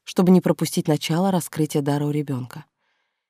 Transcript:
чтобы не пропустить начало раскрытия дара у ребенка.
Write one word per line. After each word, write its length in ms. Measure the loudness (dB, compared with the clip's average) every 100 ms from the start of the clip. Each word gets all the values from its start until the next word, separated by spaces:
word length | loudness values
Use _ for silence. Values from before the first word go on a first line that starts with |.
чтобы 280 | -6 2 4
не 100 | 6
пропустить 460 | 4 0 -2 -2 0
начало 440 | -2 0 0 0
раскрытия 500 | 0 -2 -4 -2 -2
дара 240 | -2 -2 -2
у 60 |
ребенка. 540 | -4 -4 -6 -8 -14 -20 _ _ _ _ _